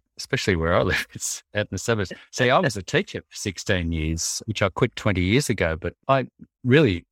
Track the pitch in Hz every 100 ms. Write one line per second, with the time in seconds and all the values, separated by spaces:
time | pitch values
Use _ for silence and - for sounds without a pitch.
0 | _ - - 131 - 87 80 95 123 -
1 | - - - - _ 104 104 95 - 113
2 | 95 - - - 127 147 165 104 90 147
3 | 208 98 - - 104 92 - 95 82 82
4 | 78 82 - - - 107 98 - 127 -
5 | 113 98 90 117 - 104 85 80 87 -
6 | - 135 110 _ - _ 127 139 139 87
7 | -